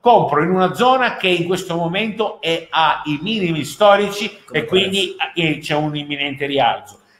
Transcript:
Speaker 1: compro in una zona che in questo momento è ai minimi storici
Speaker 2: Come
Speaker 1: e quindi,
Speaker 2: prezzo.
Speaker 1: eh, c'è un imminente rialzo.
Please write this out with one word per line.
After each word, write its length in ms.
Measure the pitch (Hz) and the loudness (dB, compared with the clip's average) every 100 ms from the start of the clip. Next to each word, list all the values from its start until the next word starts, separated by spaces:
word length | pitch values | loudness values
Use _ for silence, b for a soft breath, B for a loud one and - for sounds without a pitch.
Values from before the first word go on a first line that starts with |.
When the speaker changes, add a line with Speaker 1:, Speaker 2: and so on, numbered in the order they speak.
Speaker 1:
compro 420 | 240 214 151 147 | 4 4 4 0
in 80 | 170 | 2
una 240 | 185 180 | 2 2
zona 420 | 131 247 262 240 - | 2 2 4 2 0
che 120 | 185 | 0
in 180 | 175 170 | 0 0
questo 280 | 175 - | -4 -4
momento 680 | 170 170 190 220 196 220 - | -4 -2 -2 -4 -4 -4 -4
è 240 | 160 165 - | -4 -4 -2
ai 500 | 156 156 - 147 143 | 0 2 0 -4 -6
minimi 420 | 185 226 180 160 | -4 -4 -2 -4
storici 720 | 131 - 208 202 202 202 214 - | -6 2 4 6 2 -2 -8 -8
Speaker 2:
Come 140 | - 151 | -6 -4
Speaker 1:
e 60 | - | 0
quindi, 480 | 190 196 196 180 - | 0 0 -2 -2 -4
Speaker 2:
prezzo. 160 | 156 - 165 | -6 -2 -2
Speaker 1:
eh, 80 | 147 | -2
c'è 140 | - | -2
un 220 | 151 151 147 | -2 -2 -4
imminente 480 | 147 143 143 139 | -6 -6 -6 -4
rialzo. 560 | 143 139 120 95 - - b b | -2 2 2 0 -8 -20 b b